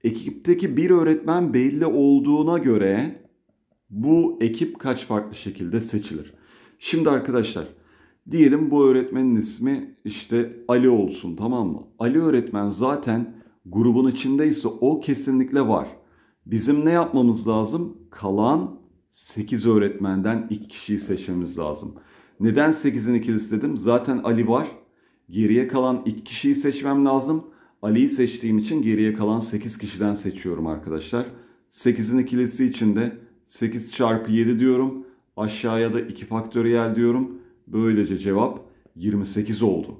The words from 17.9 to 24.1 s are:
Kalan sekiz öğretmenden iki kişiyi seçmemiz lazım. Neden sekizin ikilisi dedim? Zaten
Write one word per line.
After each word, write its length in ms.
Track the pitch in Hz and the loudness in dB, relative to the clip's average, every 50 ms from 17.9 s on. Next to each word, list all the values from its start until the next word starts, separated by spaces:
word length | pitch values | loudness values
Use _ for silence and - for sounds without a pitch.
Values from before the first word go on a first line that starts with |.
| - - - _ | -10 -18 -20 _
Kalan 680 | - - 101 98 98 101 107 123 147 170 185 - - - - _ _ _ _ _ | -16 -8 -4 -2 0 2 2 2 2 0 -2 -6 -10 -16 -20 _ _ _ _ _
sekiz 560 | _ - - - - 110 104 107 127 110 101 | _ -18 -18 -12 -10 -10 -6 -4 -4 0 2
öğretmenden 840 | 117 113 107 101 101 98 - 98 98 95 95 95 110 117 110 - - | 4 4 4 4 2 -2 -4 -4 -2 -2 0 0 -2 -2 -2 -4 -6
iki 180 | 107 - - | -8 -10 -10
kişiyi 320 | - - - - - 104 98 | -16 -18 -16 -6 -4 -4 -4
seçmemiz 600 | - - 95 87 - - 90 90 87 82 82 82 | -2 -4 -6 -6 -4 -6 -6 -6 -6 -6 -6 -6
lazım. 340 | 80 76 76 - 73 73 - - _ _ - - _ _ _ _ | -6 -6 -6 -8 -12 -16 -16 -18 _ _ -20 -20 _ _ _ _
Neden 320 | 98 113 107 139 147 156 | 0 2 4 4 4 4
sekizin 420 | 156 156 - 143 113 120 107 120 123 | 2 2 0 0 0 0 0 0 0
ikilisi 440 | 117 110 123 113 104 107 107 113 | 0 0 0 -2 -2 -2 -2 -4
dedim? 200 | 104 120 143 147 | -2 -2 -2 -4
Zaten 400 | 110 92 117 120 123 123 143 | -2 0 2 2 2 2 0